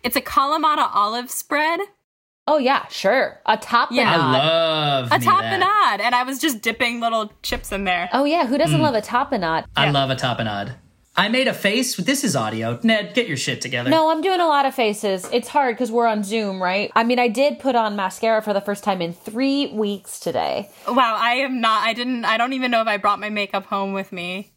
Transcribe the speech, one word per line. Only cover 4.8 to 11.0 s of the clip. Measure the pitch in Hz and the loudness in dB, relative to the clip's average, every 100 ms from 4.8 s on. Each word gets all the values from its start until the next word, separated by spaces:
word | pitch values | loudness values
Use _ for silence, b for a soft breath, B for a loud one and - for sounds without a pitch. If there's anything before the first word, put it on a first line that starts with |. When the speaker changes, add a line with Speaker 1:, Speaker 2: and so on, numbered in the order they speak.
| 147 135 123 | 2 0 2
Speaker 1:
A | 294 | 2
Speaker 3:
me | |
that. | 240 381 - 381 392 415 330 202 | 4 2 2 0 2 4 2 2
Speaker 1:
tapenade. | |
And | 226 | 2
I | 247 | 2
was | 254 269 | 0 -2
just | 320 226 | -2 -2
dipping | 233 226 240 240 | -4 -2 -2 0
little | 233 226 214 - | 0 0 -2 -8
chips | - 240 - | -6 -6 -6
in | 196 | -4
there. | 190 180 175 | -2 -2 0
Speaker 2:
Oh, | 247 | 0
yeah. | 285 339 262 | 2 2 0
Who | 277 | 2
doesn't | 320 - | 2 4
Speaker 3:
Mm. | |
Speaker 2:
love | 302 | 2
a | 226 | 0
tapenade? | - 240 277 240 170 160 - - | -2 -2 -2 -2 0 -2 -2 0
Speaker 3:
I | 147 | 2
Speaker 1:
Yeah. | |
Speaker 3:
love | 143 135 | 2 0
a | 131 | 0
tapenade. | 131 120 113 101 101 - _ _ | -2 -2 -4 -4 -6 -12 _ _